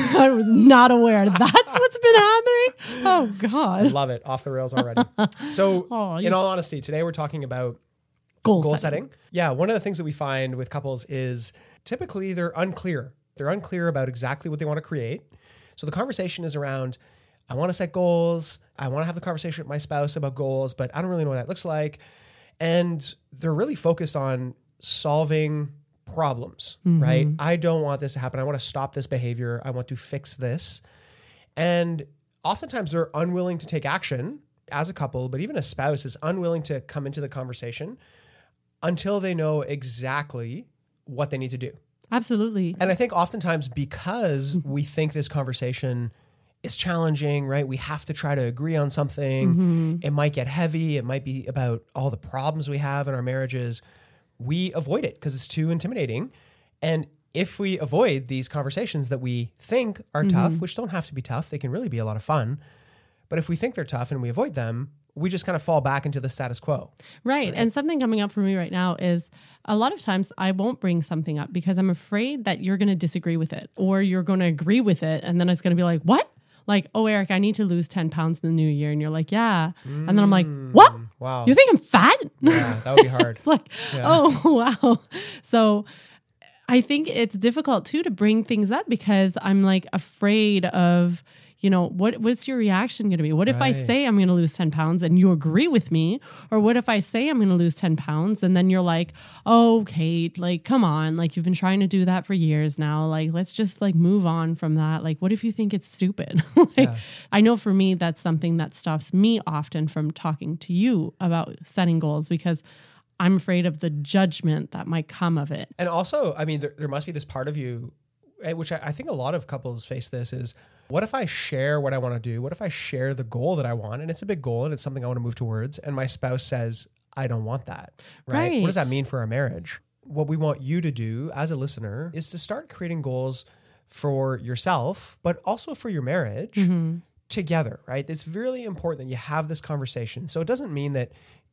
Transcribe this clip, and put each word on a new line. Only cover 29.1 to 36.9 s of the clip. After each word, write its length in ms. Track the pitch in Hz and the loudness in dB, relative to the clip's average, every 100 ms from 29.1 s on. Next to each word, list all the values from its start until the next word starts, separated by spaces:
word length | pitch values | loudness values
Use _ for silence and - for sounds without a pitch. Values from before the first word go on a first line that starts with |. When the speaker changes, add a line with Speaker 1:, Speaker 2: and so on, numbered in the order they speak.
| 131 120 120 120 117 | -4 -2 -4 -4 -6
Speaker 2:
I 80 | 135 | -6
want 160 | 123 123 | -8 -8
to 80 | 127 | -10
fix 400 | - 143 143 - | -8 -8 -8 -6
this." 440 | 127 143 - - _ _ _ _ _ _ _ - | -4 -4 -6 -8 _ _ _ _ _ _ _ -4
And 480 | 170 175 170 160 143 _ _ _ | 0 0 0 -4 -8 _ _ _
oftentimes 480 | 160 208 330 247 170 | -6 -6 -6 -6 -4
they're 180 | 165 160 | -2 -2
unwilling 440 | 151 170 180 180 170 | -2 -2 -2 -2 -4
to 80 | - | -6
take 180 | 160 | -6
action 540 | 139 180 - 127 156 294 _ _ - | -2 -4 -4 -6 -6 -10 _ _ -10
as 180 | 143 165 | -6 -6
a 40 | |
couple, 340 | 185 139 127 127 | -6 -6 -4 -6
but 120 | 131 | -6
even 160 | 208 269 | -6 -6
a 60 | |
spouse 420 | - - 139 147 131 | -6 -4 -2 -2 -6
is 100 | - | -8
unwilling 400 | 156 190 170 165 | -6 -4 -2 -4
to 180 | 151 139 | -4 -8
come 240 | - | -8